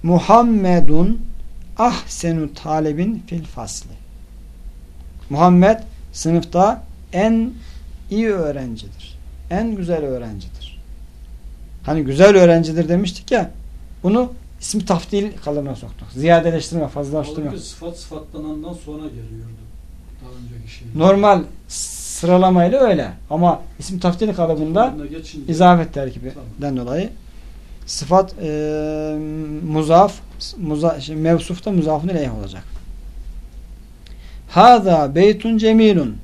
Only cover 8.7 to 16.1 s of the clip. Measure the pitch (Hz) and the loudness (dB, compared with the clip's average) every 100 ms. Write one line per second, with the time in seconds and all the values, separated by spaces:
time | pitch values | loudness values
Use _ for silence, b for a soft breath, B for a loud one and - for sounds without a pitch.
8.7 | 110 107 - - - - - - 180 226 | -12 -14 -18 -20 -18 -18 -18 -8 -4 -4
9.7 | 208 175 165 143 127 117 101 - - - | -6 -4 -4 -4 -6 -8 -12 -14 -16 -16
10.7 | - - - - - - - - - - | -16 -18 -18 -20 -20 -20 -18 -18 -18 -18
11.7 | - - 156 135 135 196 202 175 165 160 | -14 -6 -4 -2 6 8 10 8 6 2
12.7 | 160 160 175 196 - - 170 180 - - | -2 0 0 -2 -6 -2 -2 -2 -10 -18
13.7 | - - - 180 220 247 - - - - | -18 -18 -6 0 0 0 -6 -18 -16 -6
14.7 | 208 180 185 - 202 208 196 - 147 139 | -6 -2 -2 -2 -4 -4 -8 -6 -6 -6
15.7 | 127 113 - - | -10 -12 -16 -14